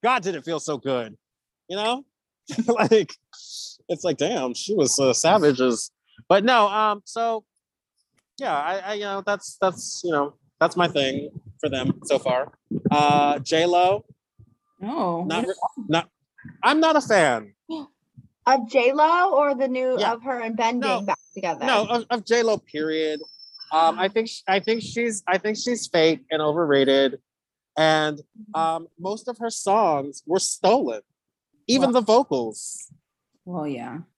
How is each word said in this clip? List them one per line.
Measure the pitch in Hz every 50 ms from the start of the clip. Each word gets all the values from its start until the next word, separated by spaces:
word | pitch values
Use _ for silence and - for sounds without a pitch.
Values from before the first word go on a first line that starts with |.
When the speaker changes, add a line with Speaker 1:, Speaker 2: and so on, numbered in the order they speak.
| -
Speaker 1:
God | 233 254 247
didn't | 180 185 180 151 135
feel | - 165 156
so | - - 151 131
good," | - 135 135 123 117 110 104 _ _ _ _ _ _ _ _ _ _ _
you | 175
know? | 196 208 226 240 262 285 _ _ _ _ _ _ _ _ -
<laughs> | 143 - 226 240
Like, | 233 220 220 - 226 220 190 - - _ _ _ - - - - - - - - - _ _ _
it's | 175 151 -
like, | 180 156 -
damn, | 143 165 240 196 131 127 120
she | - - - 208
was, | 208 147 127 - -
uh, | 139 131 123
savages. | - - 160 185 214 160 147 139 123 127 127 120 110 - - _ _ _ _ _ _ 120 _
But | 175 196 202
no, | 233 262 233 208 208
um, | 196 214 214 214 208 208 _
so, | - - 233 233 233 226 220 220 _ _ _ _ _ _ _ _ _ _ _ _ _ _ _ _ _ _ -
yeah, | 277 233 165
I, | 143 143 156 185 196
I, | 180 196 214
you | 208 208
know, | 202 196 196 185
that's, | - 202 196 - - - -
that's, | 196 190 175 113 - - - - -
you | 175
know, | 160 147 143 147 - _ _ _ _ _
that's | 160 170 - 180
my | 175 165
thing | - 147 139 135 135 139 143 147 - - _ - - _
for | - 151
them | 135 131 127 135 - - -
so | - 147 131
far. | - 131 127 123 135 - _ _ _ _ - - - -
Uh, | 147 147 147 147 147 147 143 147 143 147
J | 135 - 160 160 165
Lo. | 175 175 175 180 185 196 208 - _ - _ _ _ _ _ - _ _ _ _ _ _ _ 185
Speaker 2:
Oh, | 208 269 339 220 180 170 170 180
Speaker 1:
Not | 151 160 175
Speaker 2:
what | - 359
Speaker 1:
re-, |
Speaker 2:
is | - - - - _ - 220 202
Speaker 1:
not, | 151 165 170 _ _ _ _ _ _ _ - - - _ -
I'm | 220 285 311
not | 320 320 311
a | 302
fan. | - - 226 196 165 143 123 113 107 104 101 _ _ _ 320 320 285 - _ _ _ _ _ - - _ _ _ _
Speaker 3:
Of | - 262 269 233 220
J | - 269 240 247 277
Lo | 294 302 320 339 349 359 392 349
or | 262 294 285 277
the | 247 269 262
new | 254 254 254 254 254 233
Speaker 1:
Yeah. | 208 208 233
Speaker 3:
of | 233 233
her | 262 262 240
and | 233 226 226 220
Ben | 240 226 247 247
Speaker 1:
No. | 247 277 - 190
Speaker 3:
being | 202
back | 196 185 - _ _ _
together? | - 185 175 160 143 139
Speaker 1:
No, | - 254 208 214 202
of, | 240 240 220 _
of | 240 240 202
J | - 226 240 233
Lo, | 226 214 -
period. | _ _ _ 151 156 156 156 156 160 156 156 147 156 - _ _ - - _ - - _
Um, | 156 160 165 165 160 165
I | 180 196
think | 202 220 226 226
sh-, | - - - -
I | 190 202
think | 190 - 226 233
she's, | 220 - - 233 240 233 220 196 - -
I | 180 190
think | - 214 214 214
she's | - 247 240 226 - -
fake | - 175 160 160 160 131 - _
and | 160 156
overrated. | 156 151 147 165 170 151 143 139 135 131 135 139 139 135 127 - _ _ _ _ _ _ _ _ _ _ _ -
And, | 156 156 156 156 156 151 151 143
Speaker 3:
Mm-hmm. | 151 _ _ - - - - 156
Speaker 1:
um, | 165 165 165 165 165 170 _ _
most | 170 185 208 220 - -
of | 240 226
her | 233 233
songs | 220 - - 202 196 220 220 175 156 143 139 143 135 - _
were | - 165 190
stolen, | - - - - - 190 214 262 240 135 113 107 - _ _ _ _ _ _ _ _ _ _ _ _ -
even | - - 269 262
Speaker 2:
Well | 240 254
Speaker 1:
the |
vocals. | 226 202 220 240 277 - 156 131 120 113 107 - - - - - - - - _ _ _ _ _ _ _ _ _ _
Speaker 2:
Well, | 185 180 175 151 147
yeah. | 139 120 120 123 117 156 165 _ _